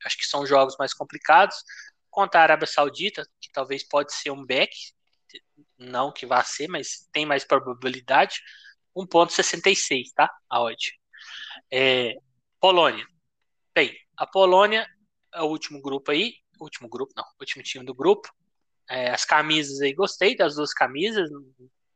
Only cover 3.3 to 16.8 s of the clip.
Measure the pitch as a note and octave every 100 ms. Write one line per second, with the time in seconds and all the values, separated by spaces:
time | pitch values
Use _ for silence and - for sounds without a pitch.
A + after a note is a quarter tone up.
3.3 | _ - C#3+ C3 C#3 - C#3+ C#3+ - D3
4.3 | C#3 B2+ C3 G#3 - - _ _ _ _
5.3 | - _ _ _ _ B2 B2 C#3+ - B2
6.3 | B2+ - - D#3+ E3 - - _ D3+ D3+
7.3 | C#3 - C3+ C3 A#2+ C3 B2+ - C#3 G3
8.3 | - - - - _ _ F3+ F#3 E3+ E3
9.3 | - E3 E3+ F#3+ G3 - C3+ A#2+ - D#3
10.3 | - - A#2+ A#2 A#2 - - _ - -
11.3 | - - - - B2+ C3+ B2+ A#2+ - _
12.3 | _ _ - F#3+ F#3 D3 G#2+ - _ _
13.3 | _ _ _ _ - B2+ - _ - D3+
14.3 | F#3+ F#3+ F#3 G#3 A3 A3 _ _ _ _
15.3 | - D#3 D#3 - D3 C#3 C3+ C#3+ D3+ A#3
16.3 | - _ - D#3 -